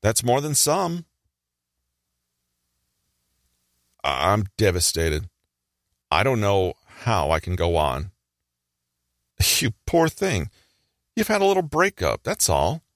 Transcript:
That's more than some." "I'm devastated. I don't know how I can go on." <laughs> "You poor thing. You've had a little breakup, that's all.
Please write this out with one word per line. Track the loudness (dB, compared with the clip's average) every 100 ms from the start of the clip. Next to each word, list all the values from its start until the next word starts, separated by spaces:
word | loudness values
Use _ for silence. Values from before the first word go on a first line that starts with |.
That's | 0 0
more | 2 0
than | 0 0
some." | 2 2 0 -4 -12 _ _ _ _ _ _ _ _ _ _ _ _ _ _ _ _ _ _ _ _ _ _ _ _ _ _ _ _ _
"I'm | -6 -2 2 2 0 0
devastated. | 0 2 -2 0 -2 -2 -6 _ _ _ _ _ _ _ _
I | 0
don't | 0 0
know | 0 2 0 -4 _
how | -10 -2 0 0
I | -2
can | -2 -2
go | 0 0
on." | 0 -2 -8 _ _ _ _ _ _ _ _ _ _ _ _ _
<laughs> | 0 0
"You | -2 -6 -2
poor | 2 2
thing. | 0 -2 -2 -4 _ _ _ _ _ _ -4
You've | 0
had | 2
a | 2
little | 2
breakup, | 0 0 0 0 -4 -2
that's | -4 -4 0
all. | 2 2 -2 _